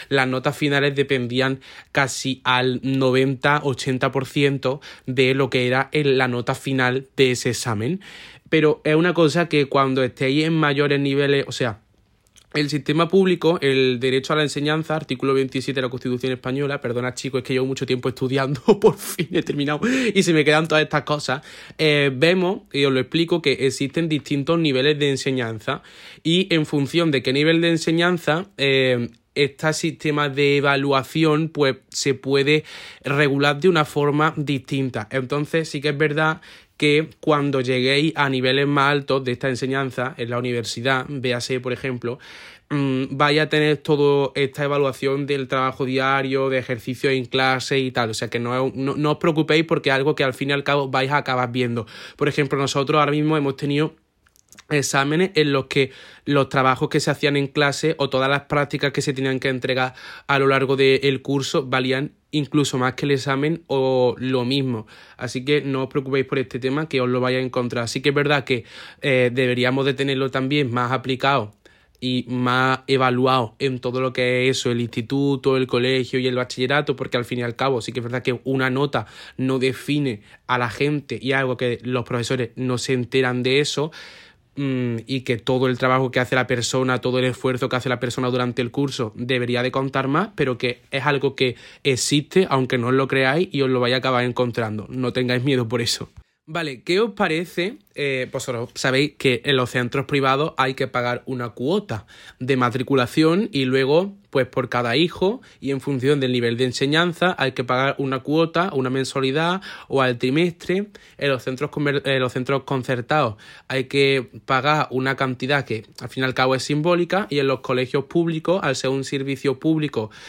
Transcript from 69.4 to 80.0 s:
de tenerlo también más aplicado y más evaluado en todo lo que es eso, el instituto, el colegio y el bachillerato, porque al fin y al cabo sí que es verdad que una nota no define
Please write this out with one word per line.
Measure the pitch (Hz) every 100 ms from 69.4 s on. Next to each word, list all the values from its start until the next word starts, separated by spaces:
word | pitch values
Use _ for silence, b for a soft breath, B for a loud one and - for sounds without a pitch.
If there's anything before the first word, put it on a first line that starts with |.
| 127 123 123 135
de | 135
tenerlo | 131 139 131 135
también | 135 131 147 131
más | 120 123
aplicado | 127 131 127 139 139 104 - b b b -
y | 127 127 120
más | 127 123 127 131 131 -
evaluado | 135 131 123 131 131 113 -
en | 139 127
todo | 127 127
lo | 131
que | 127 123 127 131
es | 123
eso, | 123
el | 120
instituto, | 117 - 110 139 143 135 139 131
el | 127
colegio | 123 127 131 123 131
y | 127
el | 127
bachillerato, | 123 - 127 143 147 135
porque | 101 123
al | 113
fin | 123
y |
al | 120 110
cabo | 135 127
sí | 107
que | 120
es |
verdad | 117 127
que | 131 120
una | 127 135 131
nota | 127 143 127 104 B B B
no | 131 131
define | 131 120 - 147